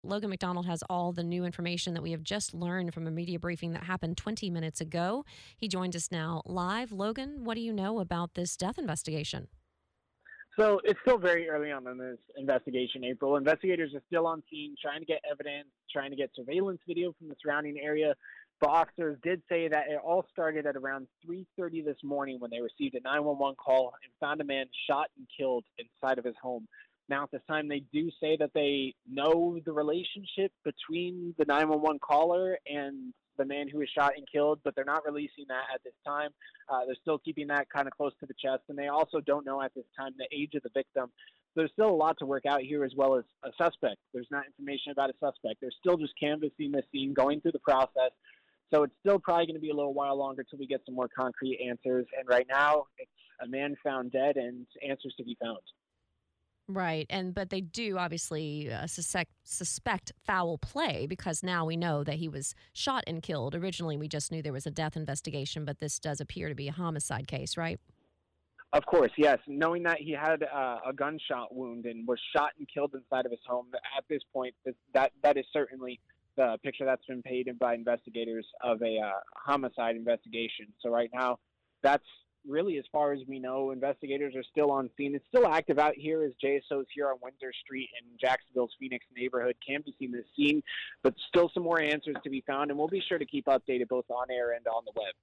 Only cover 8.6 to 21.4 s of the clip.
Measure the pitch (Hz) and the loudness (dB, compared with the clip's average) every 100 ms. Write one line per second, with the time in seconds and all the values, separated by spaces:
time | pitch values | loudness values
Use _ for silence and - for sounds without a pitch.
8.6 | 180 247 269 156 - 156 147 143 123 - | -4 -4 -4 -4 -4 -4 -4 -8 -10 -20
9.6 | _ _ _ _ _ _ - - - - | _ _ _ _ _ _ -20 -20 -12 4
10.6 | 214 202 208 196 - 240 180 170 165 151 | 6 6 4 2 6 6 6 4 2 -2
11.6 | 147 139 123 127 127 120 _ - 139 127 | -2 -4 -6 -8 -8 -10 _ -8 2 2
12.6 | - 127 123 135 123 127 139 143 139 156 | 2 -2 -2 -4 -6 -2 2 4 4 2
13.6 | 190 175 160 143 _ 170 165 160 - 156 | 4 2 0 -4 _ 2 2 0 -8 -12
14.6 | 147 143 147 147 160 156 147 143 147 143 | -12 -8 -8 -8 -2 -2 -2 -6 -6 -8
15.6 | 143 _ _ 147 135 139 135 - 123 165 | -12 _ _ -6 -4 -4 -6 -6 -4 -2
16.6 | 196 180 - 170 175 160 160 143 151 147 | 0 -4 -6 -2 -2 -4 -16 -10 -2 -2
17.6 | 151 147 147 151 156 143 - - - _ | -2 -6 -2 2 2 2 -4 -20 -20 _
18.6 | 147 160 160 - 165 143 165 185 _ 170 | 4 4 4 0 -4 -2 -2 -4 _ 0
19.6 | 165 151 147 151 - 175 175 - 165 156 | 2 0 0 -2 2 2 2 -2 0 2
20.6 | 147 135 135 135 131 _ 165 180 | 0 -2 -4 -6 -8 _ -10 -8